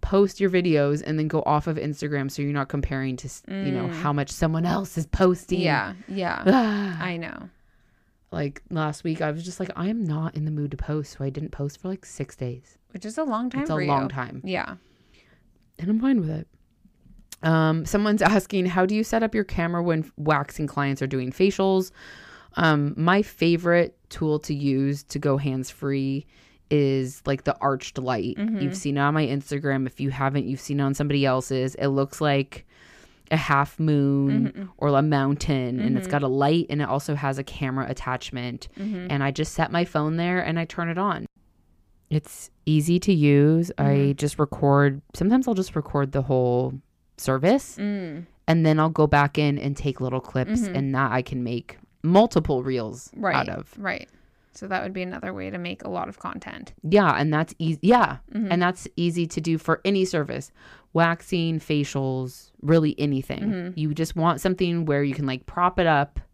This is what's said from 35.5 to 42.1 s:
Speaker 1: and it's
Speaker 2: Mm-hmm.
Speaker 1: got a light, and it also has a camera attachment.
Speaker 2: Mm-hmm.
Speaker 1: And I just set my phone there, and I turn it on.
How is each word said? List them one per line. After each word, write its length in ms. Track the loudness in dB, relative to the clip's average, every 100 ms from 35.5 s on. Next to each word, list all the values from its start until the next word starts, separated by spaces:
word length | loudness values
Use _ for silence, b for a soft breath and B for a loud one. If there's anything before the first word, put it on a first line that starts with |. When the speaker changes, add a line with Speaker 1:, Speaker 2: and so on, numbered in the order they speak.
| -2 -2 -2
Speaker 1:
and 160 | 0 0
it's 100 | 0
Speaker 2:
Mm-hmm. 20 |
Speaker 1:
got 100 | 0
a 40 | 0
light, 380 | 2 4 2 2
and 140 | -2
it 60 | 0
also 260 | -2 -2
has 240 | -2 -2 -2
a 60 |
camera 420 | -6 -6 -4 -4 -4
attachment. 800 | -6 -6 -6 -8 -8 -8 -10 -14 -10
Speaker 2:
Mm-hmm. 280 | -8 -6 -2
Speaker 1:
And 120 | 0
I 80 | 0
just 220 | -2 -4
set 160 | -2 0
my 140 | 0
phone 320 | 0 0 0 0
there, 240 | 0 0
and 180 | -2 -4
I 60 |
turn 240 | -4 -4 -4
it 80 | -2
on. 260 | -2 -2 -8 _ _ _ _ _ _ _ _